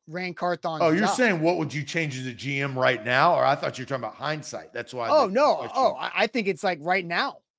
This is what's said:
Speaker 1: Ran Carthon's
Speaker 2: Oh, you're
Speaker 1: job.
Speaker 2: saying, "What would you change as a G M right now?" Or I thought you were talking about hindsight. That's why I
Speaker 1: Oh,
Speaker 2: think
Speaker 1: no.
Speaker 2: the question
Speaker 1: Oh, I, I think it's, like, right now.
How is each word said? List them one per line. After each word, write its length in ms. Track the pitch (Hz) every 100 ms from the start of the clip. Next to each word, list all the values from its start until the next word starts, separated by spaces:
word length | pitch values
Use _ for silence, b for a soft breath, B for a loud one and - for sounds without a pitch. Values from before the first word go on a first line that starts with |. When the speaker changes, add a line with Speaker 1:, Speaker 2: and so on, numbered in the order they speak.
| -
Speaker 1:
Ran 280 | 170 185
Carthon's 480 | 170 180 170 175 156
Speaker 2:
Oh, 80 | 165
you're 160 | 156 202
Speaker 1:
job. 100 | 240
Speaker 2:
saying, 240 | 240 170
"What 160 | 160 175
would 160 | 147
you 100 | 139
change 360 | 139 165 156 131
as 80 | 127
a 80 |
G 260 | 120 139 139
M 180 | 139 131
right 240 | 127 120
now?" 320 | 110 127 165
Or 120 | 147 127
I 80 |
thought 240 | 143 135 127
you 60 |
were 40 | 127
talking 160 | 135
about 120 | 110 -
hindsight. 580 | 139 156 - 107 80
That's 180 | 120 120
why 160 | 165 117
I 20 |
Speaker 1:
Oh, 120 | 302
Speaker 2:
think 100 | 214
Speaker 1:
no. 160 | 214 285
Speaker 2:
the 60 |
question 220 | 165 120 254
Speaker 1:
Oh, 180 | 240
I, 180 | - 180
I 120 | 175 220
think 220 | 254 196
it's, 140 | 175
like, 160 | 196 143
right 240 | 156 190 170
now. 320 | 175 269 - _